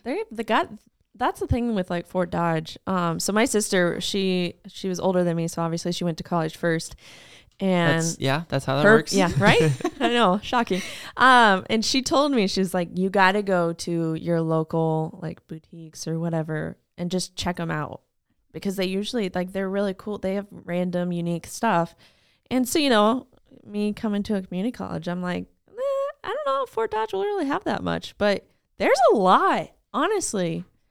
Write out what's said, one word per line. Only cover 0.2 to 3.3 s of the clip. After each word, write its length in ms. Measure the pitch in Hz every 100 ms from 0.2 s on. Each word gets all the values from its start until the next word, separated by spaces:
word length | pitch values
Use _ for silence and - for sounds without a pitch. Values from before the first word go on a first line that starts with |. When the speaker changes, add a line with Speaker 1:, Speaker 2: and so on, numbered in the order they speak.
| 440
Speaker 1:
they 120 | 220
got, 260 | 220 226 349 214 _ _ _ -
that's 240 | 254 -
the 60 | 370
thing 280 | 254 240 214
with, 140 | 185
like, 180 | 175 -
Fort 220 | 185 175
Dodge. 480 | 170 170 160 160 - -
Um, 320 | 190 170 165
so 140 | -